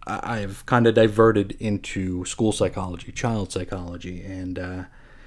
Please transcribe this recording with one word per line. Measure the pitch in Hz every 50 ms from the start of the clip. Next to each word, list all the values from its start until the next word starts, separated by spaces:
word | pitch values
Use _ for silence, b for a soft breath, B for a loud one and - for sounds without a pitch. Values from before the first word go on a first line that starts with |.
| - -
I, | 104 - - - 120 110
I've | 101 98 101 - -
kinda | - 127 120 117 117 110
diverted | 117 110 110 104 110 113 113 107 104 101 98 104 -
into | - 107 104 98 - - - 101 95 92 90 90 90
school | - - - 120 107 101
psychology, | - 104 92 - - 92 92 90 85 - -
child | - - - 120 113 107 98 92
psychology, | - 92 90 - - 95 87 87 87 85 87 92 90 87 87
and, | 98 95 92 92 90 90 92
uh, | 92 92 92 92 87 - b b b b b b b